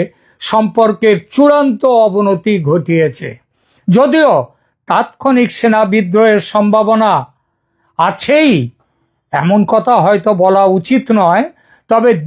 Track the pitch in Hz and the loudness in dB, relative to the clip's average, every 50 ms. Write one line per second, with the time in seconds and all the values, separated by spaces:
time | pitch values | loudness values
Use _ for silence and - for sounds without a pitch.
0 | 175 - _ _ _ _ _ - - - - 220 220 214 220 233 226 214 208 - | -2 -4 _ _ _ _ _ -14 -8 -4 -2 -2 -2 -2 0 0 0 0 0 0
1 | 226 220 208 170 - - - - 285 294 294 294 285 277 220 - - 262 247 226 | 0 0 0 0 -4 -6 0 2 2 4 4 2 0 0 -2 -2 0 0 2 2
2 | 220 208 185 202 208 196 196 175 - 220 208 185 156 143 160 175 156 - 165 165 | 2 0 0 -2 -2 -2 -2 -2 -2 -2 -2 -2 -2 -2 -2 -2 -2 -2 -2 0
3 | 160 151 - - - 131 117 - _ _ _ _ _ _ _ _ - - 175 233 | 0 -2 -4 -8 -14 -14 -16 -16 _ _ _ _ _ _ _ _ -4 0 2 2
4 | 277 277 269 320 311 269 185 143 123 - _ _ _ _ _ _ _ - 175 202 | 2 2 2 2 2 2 2 0 -2 -4 _ _ _ _ _ _ _ -4 -2 -2
5 | 240 - _ - - 269 262 247 247 190 - - - 226 220 214 220 190 202 220 | -2 -4 _ -6 -2 0 0 0 0 -2 -4 -2 -2 0 2 2 0 0 0 -2
6 | 202 175 175 214 226 220 214 202 - - - 214 208 208 202 220 214 208 226 220 | -2 0 0 2 2 2 2 0 -2 -2 -2 -2 0 0 0 0 0 0 0 0
7 | 220 208 185 143 127 - _ _ _ _ _ _ _ _ _ _ _ _ _ - | 0 0 0 -2 -4 -8 _ _ _ _ _ _ _ _ _ _ _ _ _ -2
8 | 165 190 - - - - 285 302 311 294 220 151 123 117 - _ _ _ _ _ | -2 -2 -2 -4 -2 0 0 2 2 2 2 0 -2 -6 -10 _ _ _ _ _
9 | _ _ _ _ _ - - 143 147 175 202 208 202 - - 220 - 254 247 208 | _ _ _ _ _ -8 -6 -4 -2 0 0 0 0 0 0 -2 0 0 0 2
10 | 160 185 208 196 165 214 208 175 180 190 190 196 196 190 185 190 175 - 254 254 | 2 2 0 0 0 -2 0 0 2 2 2 2 2 2 0 -2 -2 -2 -2 -2
11 | - - 226 208 185 170 175 208 269 339 - _ _ _ _ _ _ - 226 226 | 0 0 0 0 2 2 0 0 -2 -4 -8 _ _ _ _ _ _ -2 -2 0
12 | 226 247 220 165 151 | 2 2 0 0 -2